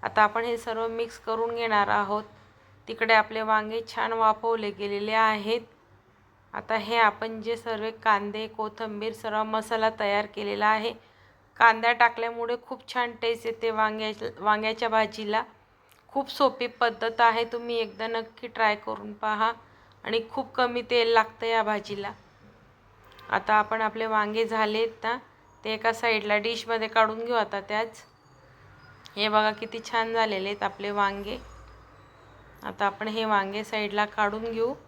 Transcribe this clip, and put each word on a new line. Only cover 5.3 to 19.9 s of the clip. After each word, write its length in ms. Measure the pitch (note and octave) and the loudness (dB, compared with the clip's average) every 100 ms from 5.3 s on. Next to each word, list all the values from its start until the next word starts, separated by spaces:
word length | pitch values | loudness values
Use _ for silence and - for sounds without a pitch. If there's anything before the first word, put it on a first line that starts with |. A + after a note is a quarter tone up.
| G#3+ G3+ A#3 A3+ _ _ - _ _ _ _ _ | 2 -2 -4 -4 _ _ -20 _ _ _ _ _
आता 220 | - - A3 | -12 -4 -4
हे 200 | G#3 A#3 | 0 4
आपण 440 | A3 G#3 A3+ A3 | 4 2 -8 -8
जे 140 | G#3+ A#3 | -6 -6
सर्व 320 | A#3 A3 A3 A3+ | -4 -6 -6 -4
कांदे, 440 | A3 G3+ G3+ G#3 A3 | 2 2 0 -6 -8
कोथिंबीर, 680 | A3 G#3+ G#3+ A3 G#3 A3 | -6 -8 -6 -8 -6 -6
सर्व 300 | A3 A3+ G#3+ | -6 -4 -2
मसाला 480 | A3 A3 G#3+ A3+ A3 A3 | 0 -2 -2 0 0 0
तयार 260 | G#3 G3+ G#3+ | 0 0 0
केलेला 400 | - G#3 G3+ G#3+ | -6 -4 0 2
आहे, 260 | A3 A3 A#3 - _ - _ _ - | 2 0 -8 -18 _ -20 _ _ 6
कांदा 360 | A#3 A3 A#3 | 6 6 2
टाकल्यामुळे 640 | A#3+ A#3+ A#3+ A#3 A#3 A#3 A#3+ | 4 4 4 -6 -4 -4 -4
खूप 300 | - B3+ - | -6 -12 -6
छान 180 | B3+ A#3+ | -4 -4
टेस्ट 340 | A3+ A#3 A3+ A3+ | -2 -2 -2 -4
येते 240 | A3+ A3+ | -4 -2
वांग्या-, 600 | A3 G#3+ G#3+ G#3+ G#3+ A3 - | 2 0 0 -6 -6 -8 -4
वांग्याच्या 500 | G3+ G#3+ A3 A3+ A#3 | 2 2 2 0 2
भाजीला. 540 | A3 G#3+ G#3+ G#3 G#3+ A#3 - _ _ _ _ _ | 2 2 -2 -2 -2 -2 -14 _ _ _ _ _
खूप 220 | C#4 C#4 | -6 -4
सोपी 360 | - C4+ C4 A#3+ | 2 2 2 -8
पद्धत 540 | A#3+ A#3+ A3+ A3+ A3+ | 0 0 0 -6 4
आहे, 240 | A#3 A3 | 4 4
तुम्ही 320 | A#3 A#3+ A#3+ A#3 | -2 -4 -4 -4
एकदा 300 | A3 G3 A3 | -4 -6 -4
नक्की 420 | A3+ A3+ - A#3+ | -4 -6 -12 -14
ट्राय 260 | - A3 G#3 | 0 2 2
करून 360 | G#3+ G#3+ G#3 | -4 -8 -8
पहा 400 | G#3 G#3+ G#3 A3 A3+ - - - | -6 -4 0 0 -2 -14 -20 -20